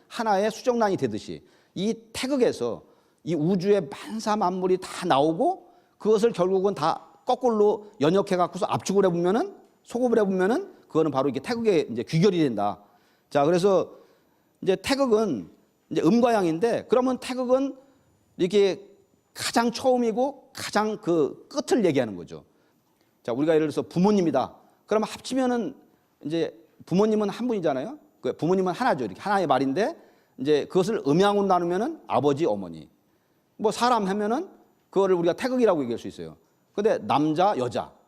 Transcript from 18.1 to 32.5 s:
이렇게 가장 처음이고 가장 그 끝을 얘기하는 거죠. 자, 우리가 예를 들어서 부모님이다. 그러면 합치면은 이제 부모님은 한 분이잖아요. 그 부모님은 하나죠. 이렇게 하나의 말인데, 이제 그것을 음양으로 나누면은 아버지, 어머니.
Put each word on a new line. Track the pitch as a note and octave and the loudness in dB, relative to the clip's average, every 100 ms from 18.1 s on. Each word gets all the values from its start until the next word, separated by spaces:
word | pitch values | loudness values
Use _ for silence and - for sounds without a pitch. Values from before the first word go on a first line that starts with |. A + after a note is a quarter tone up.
| _ _ - | _ _ -4
이렇게 | E3+ G3+ G3 D#3+ - _ _ _ _ | 0 2 2 0 -10 _ _ _ _
가장 | - - A3+ A#3 | -10 -2 0 0
처음이고 | A#3 C4 B3+ A#3 G#3+ C#4 C#4 - | 0 0 2 0 0 -2 -4 -16
가장 | - - G#3 G#3+ G#3 | -14 -4 -2 -2 -4
그 | - F3 C#3 - - | -2 0 0 -2 -12
끝을 | C#4+ - C4+ F3+ | -8 -2 2 2
얘기하는 | C3+ A#2 F2+ | 2 -2 -6
거죠. | D#2+ D#2+ - _ _ _ _ _ _ _ | -14 -16 -20 _ _ _ _ _ _ _
자, | - | -6
우리가 | A#2+ D#3 | -2 2
예를 | D#3 D#3 | 2 2
들어서 | C#3+ | -4
부모님이다. | - E3+ G3 G3+ E3 B2+ G#2 - _ _ - | -4 2 2 4 2 0 -2 -8 _ _ -4
그러면 | G#3+ G#3 | -2 -2
합치면은 | - - B3+ B3+ A#3+ F#3 - _ _ _ _ | -10 -8 -2 -2 -2 -4 -10 _ _ _ _
이제 | D3 E3 D#3+ - _ _ | -6 -4 -4 -6 _ _
부모님은 | - F3+ A3 G#3+ G#3 | -2 2 2 2 -2
한 | - B3 | -4 -4
분이잖아요. | G#3+ D#3+ C3 D#3+ D4+ _ _ | -2 -2 -2 -6 -12 _ _
그 | B2+ | -8
부모님은 | - D#3 F#3+ F#3 | -4 0 0 0
하나죠. | E3+ B3+ E3+ A2 | -2 -2 -2 -4
이렇게 | F#2+ | -8
하나의 | G3 G3+ E3 | -2 0 2
말인데, | C3 C3+ C#3 B3 E4+ - _ _ - | 2 2 0 -2 -4 -14 _ _ -6
이제 | C#3+ D3 - | 0 0 2
그것을 | F#3 F#3 A3 C#3 | 0 0 0 2
음양으로 | D#3+ G3+ G3+ G3 | 2 4 2 2
나누면은 | F3+ E3+ F3+ B3+ E4 - | 2 0 -2 -4 -6 -4
아버지, | A#2 C#3+ C#3+ | 0 0 0
어머니. | D#3+ | 0